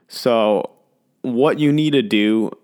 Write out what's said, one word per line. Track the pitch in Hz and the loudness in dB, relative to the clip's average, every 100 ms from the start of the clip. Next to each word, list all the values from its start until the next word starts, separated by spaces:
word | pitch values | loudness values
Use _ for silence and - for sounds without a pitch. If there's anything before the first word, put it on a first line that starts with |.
| _ | _
So | - 131 113 107 101 - _ _ _ _ _ | -6 0 2 2 0 -2 _ _ _ _ _
what | 131 120 151 151 | -6 0 0 2
you | 147 | 0
need | 147 156 | 0 2
to | 143 | 0
do | 107 107 107 110 104 - | 0 0 2 0 -2 -8